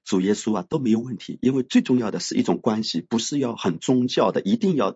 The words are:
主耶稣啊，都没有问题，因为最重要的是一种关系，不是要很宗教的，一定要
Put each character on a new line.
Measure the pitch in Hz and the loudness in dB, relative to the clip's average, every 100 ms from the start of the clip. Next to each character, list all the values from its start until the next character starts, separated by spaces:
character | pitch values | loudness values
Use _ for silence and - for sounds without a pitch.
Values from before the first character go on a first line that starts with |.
主 | - 95 | -4 0
耶 | 95 | 2
稣 | 104 - 104 | 0 0 -4
啊， | |
都 | 87 156 | -2 -2
没 | 123 | 2
有 | 110 | 0
问 | 127 110 | 0 -10
题， | - - | -10 -2
因 | 123 | 0
为 | 135 | 0
最 | 127 247 | 2 2
重 | - 127 | 4 2
要 | 107 | 0
的 | 87 | -4
是 | - - | -4 -2
一 | |
种 | 123 87 | 0 0
关 | - 107 | 0 -2
系， | 110 82 | -2 -6
不 | - 113 | -2 -4
是 | - 143 | -2 -2
要 | 127 117 | -2 -2
很 | - 82 | -4 -2
宗 | - 127 123 | 2 2 2
教 | - 110 | 2 2
的， | - | 2
一 | - 226 | 0 0
定 | 196 156 | 2 2
要 | 101 | 0